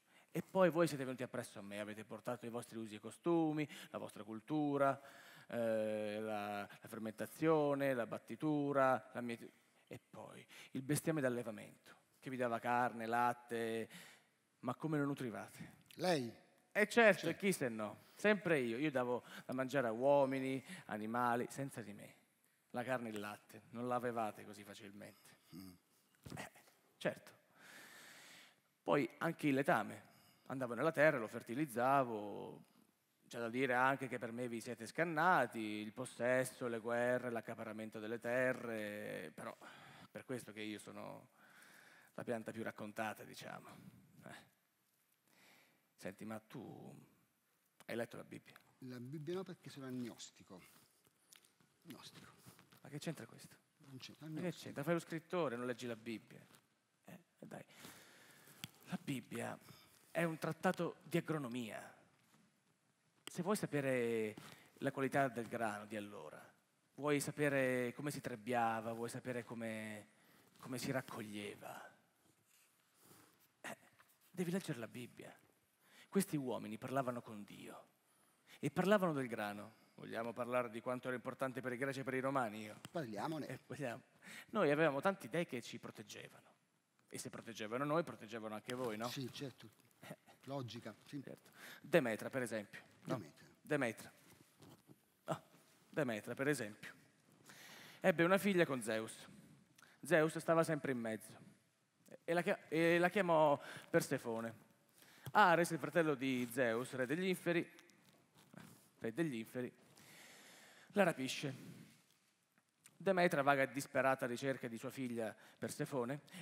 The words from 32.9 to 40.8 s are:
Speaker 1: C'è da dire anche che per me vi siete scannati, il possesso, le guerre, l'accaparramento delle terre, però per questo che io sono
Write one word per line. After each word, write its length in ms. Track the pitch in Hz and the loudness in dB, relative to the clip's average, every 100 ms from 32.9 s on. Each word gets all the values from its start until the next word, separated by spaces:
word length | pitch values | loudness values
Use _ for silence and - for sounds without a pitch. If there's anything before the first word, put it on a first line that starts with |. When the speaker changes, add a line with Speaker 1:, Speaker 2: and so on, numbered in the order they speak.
| _ _ _ _ | _ _ _ _
Speaker 1:
C'è 120 | 127 | -6
da 100 | 117 | -2
dire 240 | 120 131 | 0 4
anche 320 | 123 131 139 131 | 6 6 4 -2
che 120 | 117 | -4
per 120 | 113 | -6
me 160 | 117 123 | -4 -4
vi 140 | 117 | -4
siete 260 | 123 117 110 | -6 -8 -4
scannati, 720 | - 175 156 175 170 123 113 | 0 0 4 6 6 4 0
il 340 | 107 107 107 | -4 -4 -6
possesso, 760 | 117 127 - 120 127 127 - 127 | -8 -8 0 4 4 2 -2 -4
le 100 | 117 | -4
guerre, 520 | 110 120 120 127 123 | 0 2 4 2 0
l'accaparramento 680 | 113 110 110 110 107 110 110 | -4 -6 -8 -8 -8 -8 -8
delle 220 | 107 117 | -6 -4
terre, 1120 | 120 123 127 120 120 113 107 104 104 101 82 | 0 2 2 2 -4 -4 -4 -6 -6 -8 -8
però 220 | - 113 - - - - - - | -10 -12 -12 -16 -18 -20 -20 -16
per 140 | 107 - | -14 -8
questo 260 | 123 - | -8 -8
che 80 | 104 | -8
io 180 | 107 | -8
sono 500 | 101 | -8